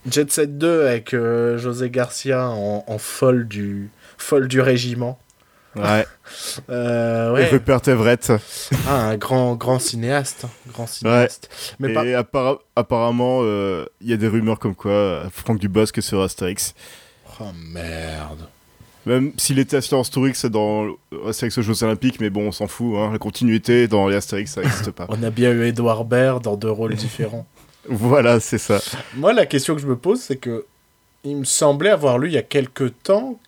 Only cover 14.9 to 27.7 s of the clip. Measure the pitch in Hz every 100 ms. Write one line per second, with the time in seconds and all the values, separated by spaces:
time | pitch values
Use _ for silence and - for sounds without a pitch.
14.9 | 101 101 80 90 - - 110 98 98 110
15.9 | - - 98 95 - 90 104 - - -
16.9 | - - _ - - 104 85 82 85 85
17.9 | 80 80 78 76 78 80 _ _ _ -
18.9 | _ 110 127 139 - - 135 135 143 -
19.9 | 135 120 139 135 123 123 107 107 107 107
20.9 | - - - 104 110 120 127 110 110 113
21.9 | 107 131 - 107 98 104 - 101 - 120
22.9 | 104 107 110 107 - 123 110 107 120 117
23.9 | 104 98 101 - 101 107 - 110 98 113
24.9 | - 87 107 117 113 123 120 117 117 117
25.9 | 110 113 123 131 127 117 104 110 107 113
26.9 | 107 120 - 107 117 - _ _